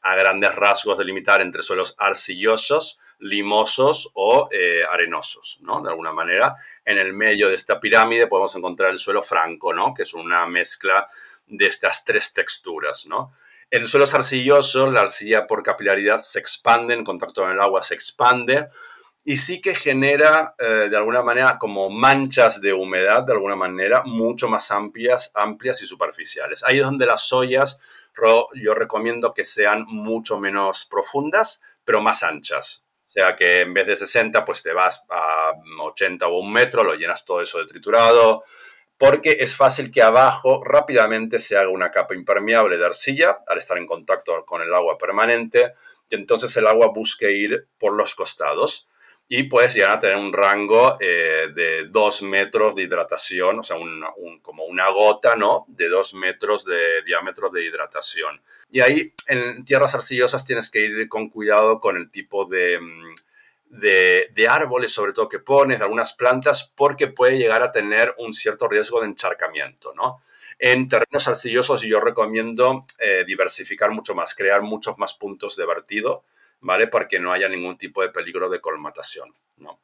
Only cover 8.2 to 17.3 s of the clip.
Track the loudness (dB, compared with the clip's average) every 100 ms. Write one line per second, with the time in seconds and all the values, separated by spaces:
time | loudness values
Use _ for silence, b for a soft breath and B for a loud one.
8.2 | 2 2 0 -4 -8 -2 -2 -2 -2 -4
9.2 | -2 -2 -2 -4 -6 -2 -4 -4 -10 -8
10.2 | -4 -2 -2 -2 -4 -4 0 0 -2 B
11.2 | B B _ -2 -2 0 -2 -4 -2 -2
12.2 | -2 -4 -6 -6 -8 -8 -6 -8 -8 -8
13.2 | -10 b b b b -4 2 4 4 4
14.2 | 0 0 6 6 6 2 2 4 2 -2
15.2 | 0 0 2 -4 -2 -2 0 2 2 2
16.2 | 0 -4 -4 -4 2 2 2 -4 -4 -8
17.2 | -8